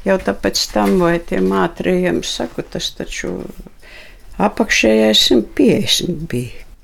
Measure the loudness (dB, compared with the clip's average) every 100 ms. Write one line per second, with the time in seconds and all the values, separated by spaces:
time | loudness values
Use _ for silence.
0 | 2 0 0 -2 -2 -2 -2 0 2 2
1 | 2 0 -2 -2 0 0 -2 -2 -2 0
2 | 0 -2 -4 -6 -6 -8 -10 -8 -8 -10
3 | -10 -8 -8 -8 -10 -14 -18 -20 -20 -20
4 | -20 -20 -20 -2 -2 0 0 2 4 4
5 | 4 4 6 4 2 2 4 4 2 0
6 | 0 -4 -4 -6 -6 -12 -18 -20